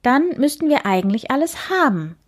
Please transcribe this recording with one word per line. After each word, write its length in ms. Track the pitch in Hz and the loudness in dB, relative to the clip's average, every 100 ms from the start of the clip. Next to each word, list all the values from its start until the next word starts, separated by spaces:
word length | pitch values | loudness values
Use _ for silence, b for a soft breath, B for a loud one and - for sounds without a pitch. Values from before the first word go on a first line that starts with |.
Dann 280 | 240 269 349 311 | 2 2 0 0
müssten 320 | 285 294 311 | 0 0 0
wir 160 | 294 202 | 0 2
eigentlich 440 | 185 196 214 - | 0 0 -2 -2
alles 400 | 269 330 - - | -2 -2 -4 -4
haben. 460 | 381 302 180 156 165 | 0 2 0 -6 -12